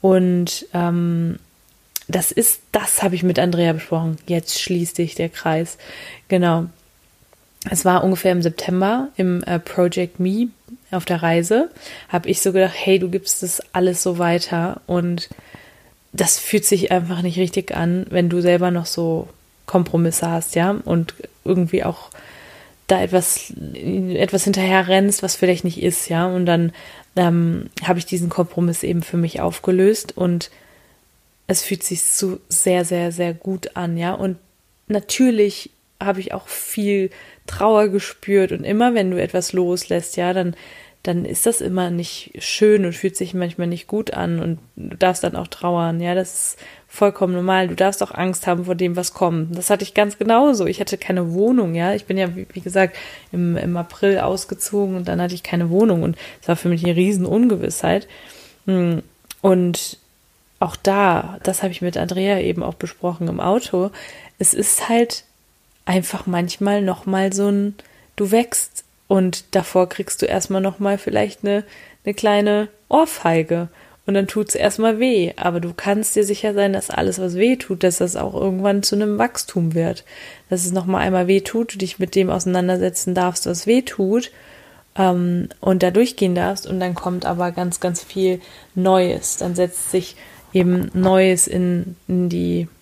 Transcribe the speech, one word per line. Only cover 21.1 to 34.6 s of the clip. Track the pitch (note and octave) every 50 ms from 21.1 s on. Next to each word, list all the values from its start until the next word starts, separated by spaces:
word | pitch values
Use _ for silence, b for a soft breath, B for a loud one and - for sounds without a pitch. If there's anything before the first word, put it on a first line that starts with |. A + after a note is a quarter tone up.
| - _ - - _ _ _
irgendwie | - F#3 F3+ F3+ E3 - F#3 -
auch | - E3 - - - B B B B B B B B B B B B B B _ -
da | F#3+ F#3
etwas, | F#3 F3+ F3+ F#3 F3 - - - - - - - - - -
etwas | B1+ D2 D#3 F3+ F#3+ F#3 F#3 F3+ - - F#3 - F#3+ -
hinterher | G3+ G3 G3 F#3+ F#3 F#3+ F#3+ F3+ F3+
rennst, | F#3 F#3+ G3 G3+ G3+ - -
was | F#3+ -
vielleicht | - - F3+ F3+ F3 -
nicht | F3+ E3 - -
ist, | F3 F3 - - -
ja, | E3+ E3 F3
und | F#3 F#3 F3+ F3+
dann, | F3 E3+ E3 E3+ E3+ B B B B B B B B _
ähm, | - F3+ E3+ E3+ E3+ E3+ E3 E3 E3 - - _ - -
hab | - F3+
ich | F3 E3+
diesen | - - F3+ F3 E3+
Kompromiss | - - F3+ E3+ - - F3 F3 E3+ - -
eben | - F3 E3+ E3
für | - -
mich | F3 E3+ E3 - -
aufgelöst | - E3+ E3+ - - - F#3 F3+ F#3+ G3+ A3 G#3+ - - -
und | - F3+ F3+ F3 E3+ E3+ - b b b b b b b b b b b b _ _ _ _ _ _ _
es | - F#3 - -
fühlt | - G3 F3 -
sich | - F3+ E3+ -
so | - - - - F#3+ F#3 - _ _
sehr, | - - - G3 F3+ F3+ F3
sehr, | E3+ F3+ F3 F3 F3 E3+
sehr | E3+ F3 E3+ E3+
gut | E3 - F#3+ F#3+ F#3 - - -
an, | - F3+ E3+ E3+
ja, | E3 E3+ F3 F#3
und | - F#3+ F#3+ F#3 F3 _ _ _ _